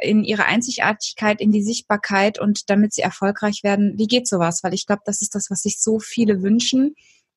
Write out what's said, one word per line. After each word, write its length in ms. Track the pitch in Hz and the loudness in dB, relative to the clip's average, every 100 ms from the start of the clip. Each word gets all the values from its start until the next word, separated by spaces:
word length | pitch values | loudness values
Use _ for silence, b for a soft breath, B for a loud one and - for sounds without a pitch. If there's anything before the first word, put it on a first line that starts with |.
in 200 | - 214 | 2 2
ihre 220 | - 214 | 2 2
Einzigartigkeit, 960 | - 214 240 - - 214 - - 214 214 | 2 2 0 -2 -2 -2 -6 -4 -2 2
in 100 | 214 | 2
die 120 | 208 | 2
Sichtbarkeit 760 | 202 240 - 208 - 196 202 208 | 0 -4 -2 -4 0 0 2 0
und 320 | 208 202 - | -2 -2 0
damit 220 | 202 208 | 2 2
sie 100 | - | 0
erfolgreich 600 | 180 - 196 202 208 208 | -4 -2 -2 -2 -2 -2
werden. 300 | 208 202 202 202 | 0 2 0 0
Wie 100 | 220 | 0
geht 220 | 247 247 | 0 0
sowas? 340 | 190 170 170 | 0 0 0
Weil 120 | 185 | -4
ich 120 | 185 - | -4 -2
glaub, 140 | 202 | -4
das 160 | - 202 | -4 -6
ist 140 | 202 | -6
das, 160 | 208 - | -6 -6
was 120 | 190 | -4
sich 200 | - - | -4 -2
so 160 | - 220 | 0 -2
viele 440 | - - 220 196 | -2 -2 0 2
wünschen. 520 | 196 220 240 254 277 302 b b _ | 2 2 2 2 0 -2 b b _